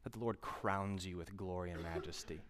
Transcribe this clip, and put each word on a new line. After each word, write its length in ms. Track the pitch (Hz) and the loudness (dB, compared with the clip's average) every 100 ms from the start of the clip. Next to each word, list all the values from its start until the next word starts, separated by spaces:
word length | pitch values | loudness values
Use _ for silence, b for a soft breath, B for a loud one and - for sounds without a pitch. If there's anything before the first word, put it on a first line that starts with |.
That 100 | 127 | -6
the 60 | 110 | 0
Lord 200 | 117 107 | 2 2
crowns 640 | - - 107 98 98 98 | -2 2 4 6 4 2
you 120 | 92 87 | -2 -4
with 180 | 82 | -6
glory 340 | 98 92 90 90 | -4 -2 0 0
and 140 | 85 | -2
majesty. 560 | 82 85 87 87 - 80 | 0 -2 -2 -4 -4 -6